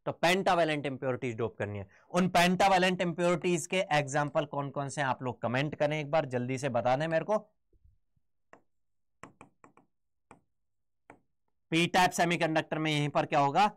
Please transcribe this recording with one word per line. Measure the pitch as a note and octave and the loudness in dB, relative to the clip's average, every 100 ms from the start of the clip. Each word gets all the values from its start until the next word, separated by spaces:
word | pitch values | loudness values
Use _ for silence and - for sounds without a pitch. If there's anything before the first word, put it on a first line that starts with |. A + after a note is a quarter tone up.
| - | -8
तो | |
पेंटावेलेंट | - E3 F#3 F#3+ F3 D#3 D3+ C#3+ | -2 0 2 2 2 2 0 -4
इंप्योरिटीज | B2+ C3+ A#2 C3 A2+ | -4 -4 -2 -4 -4
डोप | A2+ - | -4 -4
करनी | G#2 G#2 | -6 -6
है। | F#2+ - - | -12 -18 -4
उन | F3 F3+ | -2 2
पेंटावेलेंट | F3+ F3 F#3 G3 F#3 F#3 F#3 | 2 4 4 4 4 4 0
इंप्योरिटीज | F3 E3 F3 F3+ F3+ F3 D3 | -2 0 0 0 0 -2 0
के | F#3 F#3+ | -4 0
एग्जांपल | D3+ C3+ D3 D3 D#3+ | 0 0 -2 -2 -2
कौन | D3 C#3+ C#3 | -2 -4 -6
कौन | C#3+ C#3 | -6 -6
से | D3+ | -4
हैं, | C3+ | -4
आप | - | -2
लोग | B2+ A2+ | -6 -6
कमेंट | A2+ B2+ D3+ | -2 -2 -2
करें | - D3 D#3 | -2 -2 -2
एक | C#3+ | 0
बार, | D#3+ C#3 | 0 0
जल्दी | B2 B2 C3 | -2 -4 -4
से | C#3 | -2
बता | A#2+ A#2+ C3 | 0 2 0
दें | D#3+ | 0
मेरे | D#3+ | -2
को। | E3+ G#3+ G#3+ _ _ _ _ _ _ _ _ _ _ - _ _ _ _ _ _ - - - _ - _ _ _ _ _ - - _ _ _ _ _ _ - - _ _ _ _ _ | 0 -4 -4 _ _ _ _ _ _ _ _ _ _ -20 _ _ _ _ _ _ -20 -20 -20 _ -20 _ _ _ _ _ -20 -20 _ _ _ _ _ _ -20 -20 _ _ _ _ _
पी | E3 E3+ | 0 2
टाइप | F#3 F3+ | 4 2
सेमीकंडक्टर | F#3 E3+ E3+ E3 D#3+ D#3 D#3 | 2 0 2 0 0 -2 -2
में | D#3 | 0
यहीं | D3+ D3 | 0 0
पर | E3 D3 | -2 0
क्या | D3+ | 2
होगा | C#3 D#3 G#3+ | 2 4 2